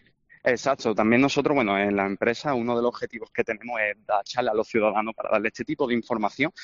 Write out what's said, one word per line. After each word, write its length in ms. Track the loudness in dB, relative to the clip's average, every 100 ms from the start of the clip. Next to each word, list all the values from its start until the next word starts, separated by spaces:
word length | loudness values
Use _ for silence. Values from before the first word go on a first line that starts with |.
| _ _ _ -4
Exacto, 500 | 0 0 0 0 0
también 260 | 2 4 6
nosotros, 340 | 4 2 2
bueno, 220 | 2 2 2
en 200 | 2 2
la 100 | 0
empresa 480 | 0 -2 -2 -2
uno 200 | -2 0 0
de 40 |
los 100 | 0
objetivos 380 | -4 -10 -12 -12
que 120 | -6
tenemos 360 | -4 -6 -6 -2
es 160 | -2 -4 -2
da-, 140 | -4
echarle 300 | -2 -2 0
a 40 |
los 140 | 0 0
ciudadanos 460 | 2 2 0 -4
para 160 | -6 -2
darle 180 | 0 0
este 160 | -6
tipo 220 | -8 -4 0
de 80 |
información, 580 | -2 -2 -2 -2 -2 -4 -4